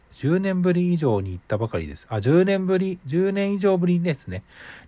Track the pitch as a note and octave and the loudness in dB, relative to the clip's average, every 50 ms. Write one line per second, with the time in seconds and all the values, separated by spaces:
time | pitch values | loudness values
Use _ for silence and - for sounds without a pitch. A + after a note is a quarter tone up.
0 | _ _ - - B2+ C#3+ E3+ F#3+ G3 G3 F#3 F3+ F3 F#3 F3 F3 F3+ F3+ F3 D#3+ | _ _ -14 -4 -2 0 0 2 0 0 0 0 0 2 2 2 2 2 0 2
1 | D3+ B2+ G#2+ G2 F#2+ F#2 F2+ F2 _ - G#2+ G#2 A2+ A2 - - D#2+ D2 D2 - | 2 2 0 0 -2 -4 -8 -10 _ -6 -4 -4 -4 -4 -4 -6 -6 -6 -12 -14
2 | - - A2+ G#2+ G2+ B2+ D#3 F3 F#3+ G3 G3 F#3+ F#3+ F#3 F#3+ F#3 F#3+ F#3+ F#3 - | -12 -6 -6 -2 0 4 4 4 4 4 2 0 0 0 0 0 0 -2 -4 -8
3 | - C3 D3 F3 F#3+ G3 G3 G3 G3 G3+ G3+ G3 G3 G3 F#3+ F3 F3+ F3+ F3+ F3 | -8 -4 -2 0 0 0 0 0 -2 -2 -2 0 2 2 2 4 2 2 2 2
4 | E3+ F3 C#3+ - - - F2+ F#2 - _ - - - - - - - | 0 -2 -4 -4 -6 -10 -10 -10 -10 _ -20 -20 -20 -20 -20 -20 -12